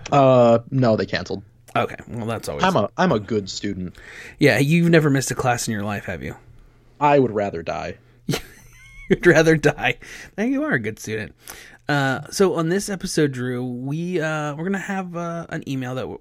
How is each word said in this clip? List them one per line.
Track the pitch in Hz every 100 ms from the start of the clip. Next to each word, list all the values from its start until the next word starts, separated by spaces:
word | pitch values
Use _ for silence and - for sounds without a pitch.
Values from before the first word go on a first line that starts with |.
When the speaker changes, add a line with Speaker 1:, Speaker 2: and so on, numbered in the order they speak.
| -
Speaker 1:
Uh, | 143 135 127 120 117 -
no, | 135 123 104
they | 98
canceled. | 85 92 95 - _ - 123
Speaker 2:
Okay, | 117 - -
well, | 120 110
that's | 110 -
always | 73
Speaker 1:
I'm | 190 139
a, | 101 -
I'm | 180
a | 113
good | 98 107 95
student. | - 104 95 87 - - - - -
Speaker 2:
Yeah, | 139 110
you've | 143 170 170
never | 165 151
missed | 135 -
a | 120
class | 127 120 -
in |
your | 107
life, | 101 101 -
have | 85
you? | 71 - - - - _ _ -
Speaker 1:
I | 147 143
would | 123
rather | 104 101 85
die. | 82 80 80 98 _ _ -
Speaker 2:
<laughs> | - - - - - - - -
You'd | - 175
rather | 156 165 160
die. | 143 - 120 - - - - -
Now, | 233
you | 269
are | 302
a | 139
good | 107 104
student. | - 110 101 - - - - - -
Uh, | 143 135 127 143
so | - 190 147
on | 165
this | 190 208
episode, | 190 185 - 147
Drew, | 127 127 123
we, | 127 123 131 156 175 175
uh, | 156 156 147 143
we're |
gonna | 175 196
have, | 185 190 180 170
uh, | 170 170 -
an | 165 -
email | 135 127 127
that |
w-, | 87 -